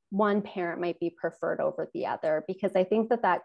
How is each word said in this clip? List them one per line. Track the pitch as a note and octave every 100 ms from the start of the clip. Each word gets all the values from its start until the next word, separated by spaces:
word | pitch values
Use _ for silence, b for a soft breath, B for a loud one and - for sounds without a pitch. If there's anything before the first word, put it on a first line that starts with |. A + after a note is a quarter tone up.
| -
one | G3 G#3 G3+
parent | G3+ G3 E3+ D#3+
might | F3 E3
be | E3+
preferred | - E3+ - E3 E3
over | C#3 - D#3
the | E3 A#2
other, | A2+ D#3+ D#3 E3+
because | F#3+ G3 F#3+
I | F#3
think | G#3+ A3+
that | A#3
that | G3+ F3